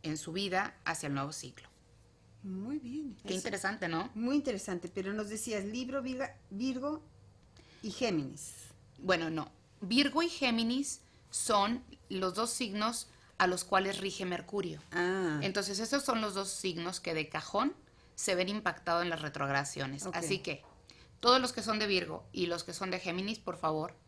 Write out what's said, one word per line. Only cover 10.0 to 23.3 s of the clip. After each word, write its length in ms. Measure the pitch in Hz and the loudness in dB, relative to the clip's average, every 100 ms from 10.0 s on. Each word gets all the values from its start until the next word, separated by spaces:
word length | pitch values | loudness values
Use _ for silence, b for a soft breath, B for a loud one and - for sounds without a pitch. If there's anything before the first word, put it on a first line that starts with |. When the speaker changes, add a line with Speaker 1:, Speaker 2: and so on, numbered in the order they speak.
| 285 285 | 6 4
Speaker 1:
y 60 | 339 | 2
Géminis 720 | - 262 226 226 254 285 - b b - | 2 2 4 2 2 0 -6 b b -8
son 540 | - - 208 202 247 - - - | -2 4 6 6 2 -6 -20 -6
los 240 | 190 185 185 | 0 0 2
dos 140 | 226 | 0
signos 580 | - 233 208 220 233 - B B - | 0 -2 2 0 0 -8 B B 4
a 100 | 185 | 4
los 160 | 180 | 4
cuales 360 | - 190 190 190 | 4 4 4 0
rige 260 | 196 - 185 | -4 -2 -2
Mercurio. 560 | 175 - 202 175 151 - | -2 -2 -2 -2 -6 -4
Speaker 2:
Ah. 480 | 175 180 190 175 151 | 0 2 4 2 2
Speaker 1:
Entonces, 380 | 190 196 190 202 | 2 0 0 -2
esos 240 | 226 277 | 0 0
son 180 | 269 226 | 2 0
los 120 | 214 | 0
dos 160 | 196 196 | -2 -4
signos 500 | - 190 170 170 180 | -2 -2 -2 -4 -4
que 140 | - | -2
de 160 | 160 156 | -2 -2
cajón 440 | 160 - 202 269 - - b b - | -4 -2 0 0 -2 -18 b b -4
se 200 | - 180 | 0 2
ven 140 | 185 | 2
impactados 520 | 208 185 - - 170 | 0 -2 -2 0 2
en 60 | 175 | 2
las 120 | 160 | -2
retrogradaciones. 840 | 151 143 139 139 139 139 135 143 190 | -4 -2 2 2 0 -4 -4 -4 -6
Speaker 2:
Ok. 100 | 170 | -4
Speaker 1:
Así 240 | 165 160 | 0 0
que, 240 | - 143 - - - B B - | -2 -8 -12 -20 -20 B B 2
todos 220 | 240 254 | 6 6
los 120 | 247 | 6
que 100 | 240 | -2
son 160 | 208 214 | 0 0
de 80 | 208 | 4
Virgo 380 | 190 165 170 - | 2 2 -6 -8
y 140 | - 175 | -2 0
los 180 | 170 | 0
que 100 | 170 | -4
son 180 | 170 190 | -6 -4
de 80 | 180 | -2
Géminis, 400 | 175 180 196 | -2 -2 -4